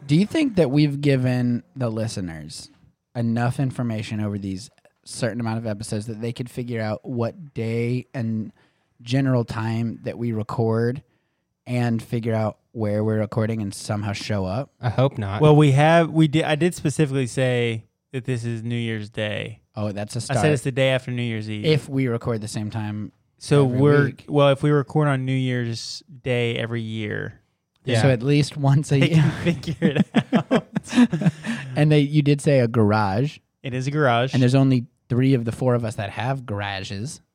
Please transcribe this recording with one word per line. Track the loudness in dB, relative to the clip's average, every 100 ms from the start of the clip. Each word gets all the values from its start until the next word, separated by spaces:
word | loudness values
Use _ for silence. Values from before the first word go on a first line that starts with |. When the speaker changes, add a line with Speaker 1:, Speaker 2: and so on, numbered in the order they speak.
| 2
Speaker 1:
Do |
you | 2
think | 2 0 0
that | 2 2
we've | 4 2 2
given | 0 2 2 0 0 -2 -6
the | -6 -4
listeners | -2 -4 -6 -8 -10 -14 -16 -18 _ _ _ _ -4
enough | -2 0 0 0
information | -4 -2 -4 -4 -6 -4
over | -4 -4
these | -6 -8 -10 _ _ _
certain | -18 -6 -4 -4
amount | -4 -4
of | -4
episodes | -8 -6 -6 -6
that | -8
they | -8
could | -8 -10
figure | -8 -8 -4
out | -4 -6
what | -6 -4 -4 -6 -14
day | -8 -4 -2 -2 -4 -6
and | -6 -4 -4 -6 -12 _ _ _ _
general | -4 0 2 2
time | 0 -4 -4 -2 -2 -4
that | -8 -6
we | -4
record | -4 -4 -2 0 2 0 -2 -10 _ _ _ _ _ -6
and | -2 0 -2
figure | -2 -4 -2
out | 0 -2 -4 _
where | -6 -2 0
we're | 0 0
recording | 0 -2 -2 -2
and | -6
somehow | -8 -6 -4 -4
show | -6 -4 -4
up? | -2 -4 -8 _
Speaker 2:
I | -4
hope | 0 0 0
not. | -6 2
Speaker 3:
Well, | 6 8
we | 6
have, | 6 6 6 4
we | 4 2
did, | 2
I | 0
did | 0 0 0
specifically | -4 0 0 0 -4
say | 0 0 0 0 -4 -8 _ _
that | -10 -4
this | -4
is | -4 -6
New | -4 -4
Year's | -4 -6 -8
Day. | -6 -6 -4 -8 -12 _
Speaker 1:
Oh, | -6 -6
that's | -4 -8
a | -8
Speaker 3:
I |
Speaker 1:
start. | -2 0
Speaker 3:
said | 2
it's | 2
the | -2
day | 0 2
after | 2 -2
New | -4
Year's | -4 -4 -6
Eve. | -4
Speaker 1:
If | 0 0 0
we | -2 0
record | -2 -2 -6
the | -6
same | -8 -6
time | -6 -6 -6 -10 _ _ _
Speaker 3:
So | 0 2
Speaker 1:
every | 4 4
Speaker 3:
we're, | 4 4
Speaker 1:
week. | 2 -2 -4
Speaker 3:
well, | 2 4
if | 4
we | 2
record | 2 0 0 0
on | 0
New | -2
Year's | -2 0 -2 -4 -6 -10 -14 _ -14
Day | -4 0 0
every | -2 -4 -4
year, | -6 -6 -6 -6 -8 -12 _ _ _ _ -2
Speaker 2:
Yeah. | 2
Speaker 1:
So | 4
at | 2
least | 2 2 2 0
once | 2 2 4
a | 2
Speaker 3:
they | 4
Speaker 1:
year. | 4
Speaker 3:
can | 4 2
figure | -2 -2 -4 0 0 2
it | 2 0 2
out. | 0 2 0 0 -8
Speaker 1:
<laughs> | -2 4 4 4 0 0 -8 -8 -6 0
And | 4
they, | 6
you | 4 2
did | 4 2
say | 4 4
a | 4
garage. | 4 4 4 2 0 -2 -4 _ _
Speaker 3:
It | -8
is | -6 -4
a |
garage. | 0 2 2 2
Speaker 1:
And | 2
there's | 4
only | 4 4 2 0 _ _
three | 0 4
of | 2
the | 0
four | -2 0
of | 0
us | -2 -6
that | -8
have | -4 -4 -4 -6
garages. | -6 -6 -6 -8 -8 -10 -12 _